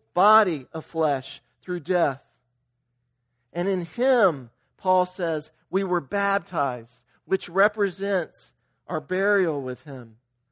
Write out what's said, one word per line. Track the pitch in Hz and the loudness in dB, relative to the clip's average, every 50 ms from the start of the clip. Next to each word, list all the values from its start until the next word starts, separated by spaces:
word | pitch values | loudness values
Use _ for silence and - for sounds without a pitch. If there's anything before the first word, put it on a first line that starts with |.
| _ _ - | _ _ 0
body | 175 190 208 214 220 208 190 165 139 127 - | 2 4 6 6 6 4 4 0 -4 -6 -8
of | - 160 151 | -10 -12 -10
flesh | - - 160 160 151 143 131 131 - - - _ _ _ _ | -6 -2 0 0 2 0 -2 -4 -8 -16 -20 _ _ _ _
through | _ - 180 175 | _ -8 -8 -6
death. | 135 170 185 175 170 147 131 131 _ _ _ _ _ _ _ _ _ _ _ _ _ _ _ _ _ _ _ _ _ _ _ _ _ _ | -2 0 0 2 2 0 0 -4 _ _ _ _ _ _ _ _ _ _ _ _ _ _ _ _ _ _ _ _ _ _ _ _ _ _
And | - 170 180 | -6 -4 -2
in | 196 196 185 170 | 0 -2 -2 -4
him, | 165 - 233 247 269 262 247 220 180 156 139 127 120 _ _ _ _ _ | -6 -4 -2 0 2 4 4 4 4 2 -2 -8 -16 _ _ _ _ _
Paul | _ - 190 185 185 180 | _ 0 2 2 2 2
says, | 180 - - 180 165 160 151 151 - _ _ _ _ | 0 -4 -4 -4 -2 -2 -4 -6 -10 _ _ _ _
we | 170 190 196 | -4 -2 -2
were | 180 180 175 | 0 -2 -2
baptized, | 143 131 - 202 202 202 196 202 170 - 185 170 143 135 123 120 113 120 - - _ _ _ _ _ | -2 -4 -4 -2 0 0 -2 -2 -4 -4 -4 -2 -2 -2 -4 -6 -12 -16 -20 -20 _ _ _ _ _
which | - 185 190 - - | -2 -2 -2 -2 -2
represents | 165 190 196 214 208 220 208 196 170 170 190 202 202 185 160 - - - - - - _ _ _ _ _ _ | 2 2 2 2 2 0 -4 -4 -4 -4 -4 -2 -2 -2 -2 -4 -10 -16 -18 -18 -20 _ _ _ _ _ _
our | - - 156 | -8 -6 -6
burial | 139 - 185 185 196 208 208 202 185 170 151 143 | -4 -4 -2 0 2 2 2 2 2 0 0 -2
with | 135 127 127 - - | -4 -6 -8 -10 -12
him, | 151 139 131 120 113 110 _ _ _ _ _ _ _ | -14 -14 -14 -14 -16 -20 _ _ _ _ _ _ _